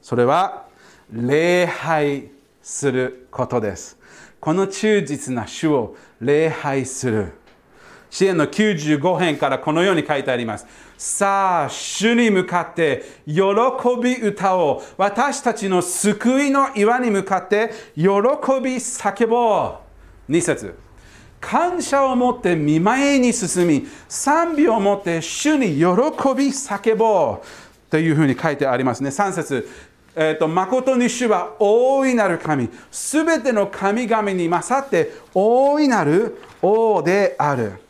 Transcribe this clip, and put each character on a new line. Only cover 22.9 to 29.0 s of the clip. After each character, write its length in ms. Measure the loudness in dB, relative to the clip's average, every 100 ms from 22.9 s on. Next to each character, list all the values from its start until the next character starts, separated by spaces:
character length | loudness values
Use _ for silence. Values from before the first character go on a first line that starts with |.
| 2 2 4
に 140 | 2
進 360 | 0 -2 0 2
み、 180 | 2 -2 -16 -14
賛 480 | -6 0 0 0 2
美 120 | 2
を 120 | 4
持 160 | 2 0
っ 60 |
て 180 | -2 -4
主 360 | -4 -4 0 2
に 180 | 0
喜 80 | 2
び 20 | 2 4 0 0 0 2 0
叫 480 | -2 -8 -4 0 2
ぼ 460 | 4 4 2 -2
う。 40 | -12 -20 -20 _ _
と 80 | 0
い 120 | 2
う 40 |
ふ 80 | 4
う 40 | 2
に 80 |
書 160 | 2 -2
い 60 | 0
て 100 | 0
あ 100 | 0
り 60 |
ま 120 | 0
す 80 | -2